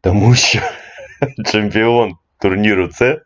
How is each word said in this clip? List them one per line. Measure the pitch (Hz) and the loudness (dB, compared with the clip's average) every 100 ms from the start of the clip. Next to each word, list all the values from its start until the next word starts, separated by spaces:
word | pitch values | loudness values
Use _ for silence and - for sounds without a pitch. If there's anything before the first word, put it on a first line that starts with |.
Тому | 95 101 117 123 | 0 2 4 4
що | - 110 - - - - | 2 -2 -4 -12 -20 -20
<laughs> | - - - - 104 | -20 -8 -8 -6 -4
чемпіон | 107 104 98 113 120 107 82 _ _ | -2 -2 0 2 2 0 -6 _ _
турніру | 98 95 107 95 87 | -2 0 0 0 -2
це | - 123 156 | 0 0 0